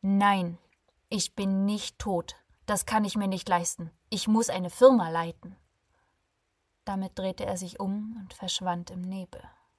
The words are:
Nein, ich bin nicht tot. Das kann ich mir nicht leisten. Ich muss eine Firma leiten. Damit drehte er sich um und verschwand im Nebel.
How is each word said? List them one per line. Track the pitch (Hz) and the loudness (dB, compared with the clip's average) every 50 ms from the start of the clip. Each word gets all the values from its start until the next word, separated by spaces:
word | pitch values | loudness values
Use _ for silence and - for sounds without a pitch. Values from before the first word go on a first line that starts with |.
Nein, | - 196 196 196 202 202 202 190 175 170 170 - _ _ _ _ _ _ _ _ _ _ | 2 4 4 6 6 6 4 4 0 -4 -6 -10 _ _ _ _ _ _ _ _ _ _
ich | 226 208 - - _ | -2 -2 -2 -4 _
bin | - 196 196 196 196 196 | -4 -2 0 2 2 2
nicht | 202 208 208 - - - _ | 2 0 -2 -4 -8 -10 _
tot. | - 220 190 170 170 - - - _ _ _ _ _ | -4 -2 -2 -2 -2 -6 -14 -20 _ _ _ _ _
Das | - 208 196 - | -2 -2 0 0
kann | - 226 220 208 | 0 2 2 2
ich | 196 - | 2 0
mir | 214 202 | 0 0
nicht | 190 190 180 - - | 0 -2 -4 0 0
leisten. | 185 175 170 - - - 170 160 _ _ _ _ | 0 0 0 -2 -6 -8 -10 -14 _ _ _ _
Ich | 220 208 - | -6 -4 2
muss | 220 214 226 233 - | 4 4 4 4 2
eine | - 185 185 180 | -2 -4 -4 -6
Firma | - - 247 262 269 233 180 165 | 0 8 8 8 8 8 2 2
leiten. | 165 165 165 170 165 _ - 170 190 _ _ _ _ _ _ _ _ _ _ _ _ _ _ _ _ _ _ _ _ _ _ _ _ _ _ | -2 -2 -4 -4 -8 _ -18 -20 -20 _ _ _ _ _ _ _ _ _ _ _ _ _ _ _ _ _ _ _ _ _ _ _ _ _ _
Damit | - 196 190 190 185 _ | -6 -4 -4 -4 -4 _
drehte | - 190 185 185 - - | -4 -4 -4 -4 -4 -4
er | - 185 | -4 -4
sich | 180 185 175 - - | -4 -6 -8 -8 -6
um | 202 190 196 208 214 214 226 233 | -4 -2 -2 -4 -4 -8 -10 -12
und | 196 190 - | -12 -14 -14
verschwand | - - 185 - - 190 180 175 175 175 - | -10 -6 -4 -4 -2 -2 -2 -2 -2 -4 -8
im | 190 185 | -10 -8
Nebel. | 180 185 190 190 180 - - - - - - _ _ _ _ | -8 -6 -6 -8 -10 -12 -14 -18 -18 -20 -20 _ _ _ _